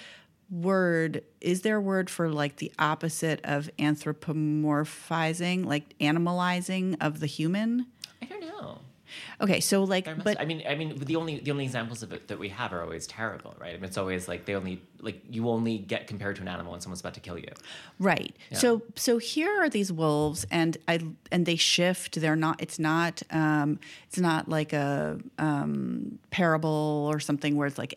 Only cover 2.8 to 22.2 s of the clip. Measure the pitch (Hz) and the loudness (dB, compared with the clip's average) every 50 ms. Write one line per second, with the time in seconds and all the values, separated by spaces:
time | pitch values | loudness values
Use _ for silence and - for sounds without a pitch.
2.8 | 156 151 156 - - 165 156 - 165 160 151 - - - 147 143 147 156 - - | 4 4 4 2 0 -4 -2 0 0 0 0 0 0 -2 -2 -2 -2 -4 -4 0
3.8 | 147 151 151 151 - 156 151 - - - 151 156 156 151 151 151 151 151 147 143 | 2 2 2 0 -2 -6 -6 -4 -4 -4 -2 0 0 0 2 2 2 2 2 2
4.8 | 156 156 - - - - 170 165 165 160 165 175 175 180 180 185 180 - 143 147 | 0 -2 -6 -12 -8 -4 0 2 2 2 0 0 0 0 0 0 0 0 0 -2
5.8 | 147 - - - 147 147 156 170 170 170 180 180 180 180 180 180 175 - 185 185 | -2 -6 -6 0 2 2 4 4 2 2 2 2 2 2 2 0 0 -2 -2 0
6.8 | 185 185 180 - 151 151 151 156 156 143 - - 156 165 180 202 220 226 233 247 | 0 0 0 0 0 -2 -2 0 -4 -4 -2 -2 -2 0 0 0 0 0 0 0
7.8 | 247 - - _ - - - - 233 - 370 415 349 320 403 415 - - - - | -2 -4 -8 _ -20 -20 -16 -16 -14 -12 -12 -12 -10 -12 -12 -12 -12 -12 -12 -14
8.8 | - - - _ _ - - - - - - - - 196 185 - - - 202 196 | -16 -20 -20 _ _ -18 -16 -16 -14 -14 -6 0 2 4 4 4 4 4 4 4
9.8 | 196 190 190 185 190 156 160 160 190 214 208 - - 156 165 156 - - 143 151 | 4 4 2 0 0 -2 -6 -2 0 0 0 0 0 -4 -4 -4 -2 -4 -2 -2
10.8 | 160 156 143 139 135 131 160 165 165 165 151 127 110 143 143 143 135 131 131 120 | -2 -4 -6 -6 -4 -2 0 0 0 -2 -4 -4 -2 -2 -2 0 -2 -2 -2 -4
11.8 | 113 113 120 110 113 92 87 - - - 104 - 101 98 98 113 123 104 92 87 | -4 -4 -6 -10 -10 -10 -10 -12 -10 -10 -10 -6 -6 -8 -6 -6 -6 -4 -4 -4
12.8 | 85 82 80 82 - - - - 113 110 92 - - - - - - 87 85 87 | -6 -4 -6 -8 -10 -10 -8 -6 -6 -6 -6 -8 -12 -16 -16 -14 -12 -12 -10 -8
13.8 | 95 92 95 107 95 95 92 90 90 - 87 85 - - 101 98 92 92 92 90 | -8 -6 -4 -4 -2 -2 -2 -4 -4 -4 -8 -8 -4 -4 -4 -2 -2 -4 -6 -8
14.8 | - - _ - - 110 101 - - - 120 113 113 120 117 113 113 113 113 104 | -10 -16 _ -12 -10 -10 -10 -10 -12 -8 -4 -2 0 2 2 2 2 0 0 -2
15.8 | 95 - 117 - - - 110 95 101 101 98 98 92 92 90 87 87 87 87 87 | -2 -4 -6 -6 -6 -6 -10 -6 -4 -4 -4 -4 -6 -8 -8 -8 -8 -8 -10 -10
16.8 | - 95 90 - - 87 - - - - 87 85 - - - - - - - - | -10 -10 -10 -8 -8 -10 -10 -10 -12 -12 -10 -10 -10 -14 -16 -16 -18 -18 -16 -16
17.8 | - - - - 185 196 170 - - - - - - - - - - 240 233 220 | -18 -16 -6 0 2 4 4 4 0 -4 -8 -14 -16 -6 0 4 4 6 6 4
18.8 | 233 - - - - 254 233 233 226 - - 302 311 381 415 403 359 294 - 208 | 0 -6 -8 -2 2 2 2 2 2 -2 -2 0 2 2 2 4 2 2 2 2
19.8 | 202 190 175 160 160 156 147 147 151 151 147 - - - - 170 165 165 160 - | 0 0 0 2 4 4 4 4 4 2 0 -2 -4 0 2 2 2 2 2 0
20.8 | - - 170 165 165 156 - - _ - - 180 170 175 170 165 - - - - | 0 0 0 2 0 -4 -8 -10 _ -2 2 2 4 4 4 4 4 4 4 4
21.8 | 175 180 185 - - - - 165 | 4 4 2 0 -4 -6 -4 0